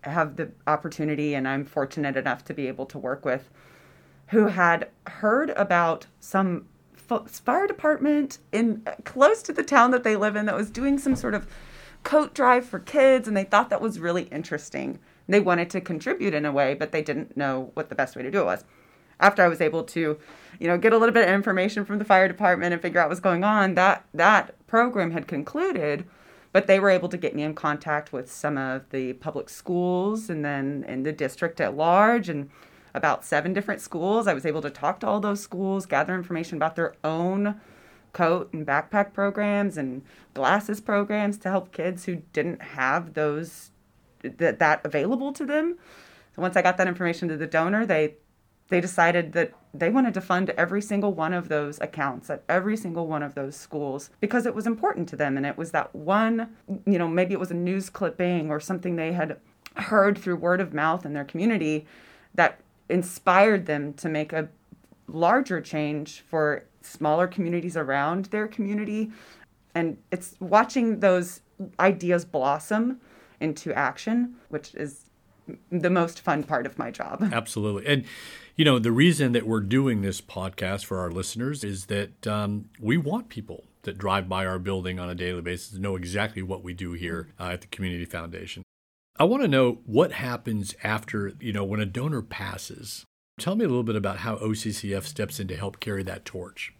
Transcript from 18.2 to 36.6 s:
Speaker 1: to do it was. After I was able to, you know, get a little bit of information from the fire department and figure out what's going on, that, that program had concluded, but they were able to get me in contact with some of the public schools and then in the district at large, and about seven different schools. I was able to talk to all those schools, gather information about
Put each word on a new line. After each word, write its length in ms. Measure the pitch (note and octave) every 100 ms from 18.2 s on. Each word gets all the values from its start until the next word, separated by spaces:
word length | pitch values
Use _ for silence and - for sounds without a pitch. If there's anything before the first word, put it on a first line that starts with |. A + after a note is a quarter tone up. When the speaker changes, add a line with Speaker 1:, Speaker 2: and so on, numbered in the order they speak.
Speaker 1:
to 80 | B2+
do 100 | G3
it 40 | B2+
was. 200 | - - _ _ _ _ _
After 200 | F#3+ G3+
I 60 | F3+
was 140 | D#3+
able 240 | D#3+ E3 E3
to, 340 | E3+ D#3+ D3+ - - - -
you 80 | E3+
know, 100 | F3
get 140 | A3+
a 60 | A3+
little 160 | A3+
bit 160 | A#3 F#3+
of 40 |
information 520 | G3 G3+ F#3 F#3+ G#3+ G3+
from 140 | G3+
the 40 |
fire 240 | G#3 F#3+ F#3+
department 460 | F#3 G3+ F3+ F3
and 80 | E3+
figure 180 | F3 E3+
out 80 | D#3
what's 140 | F3+
going 240 | F#3 E3+ G3+
on, 300 | G#3+ F#3+ F3+
that, 300 | F#3 - -
that 540 | D3+ F3 G#3 - - _
program 440 | A3+ B3 A3+ E3+
had 160 | E3 -
concluded, 760 | C#3+ D3+ D4 F#4+ D4 D3 D3 F3 - - - _
but 160 | F#3+ G3+
they 120 | G3
were 120 | G3+
able 180 | F#3 F3+
to 80 | F3
get 160 | F3
me 80 | D3
in 140 | D3+ D3+
contact 580 | D#3 D3 D#3 D3+ D3+
with 180 | C3+ C3+
some 280 | - D3 C#3+
of 280 | C3+ C3 C3
the 220 | C3+ C3
public 360 | B2 D#3 D3 -
schools 800 | - - F3 F3+ F3+ G3 A3 A3
and 160 | D#3+ D3
then 400 | C#3+ C3+ C#3+ -
in 140 | B2+
the 100 | C#3+
district 480 | D3+ C3 - E3+ E3
at 160 | B2 C#3
large, 540 | D#3+ F#3 G#3+ A#3+ F3
and 200 | D3 C#3 - - - -
about 320 | F#3+ D#3 - -
seven 280 | D3 E3
different 280 | F#3+ G3+ G3
schools. 460 | - E3 F3+ A3 G#3
I 80 | C#3+
was 100 | D#3
able 160 | D#3
to 80 | C#3+
talk 300 | - D3 D3
to 80 | A3+
all 120 | G#3
those 220 | G#3 G3+
schools, 460 | - F3+ F#3+ G3 F#3+
gather 260 | C#3 D#3
information 440 | F#3 F3 E3 E3
about 180 | D#3+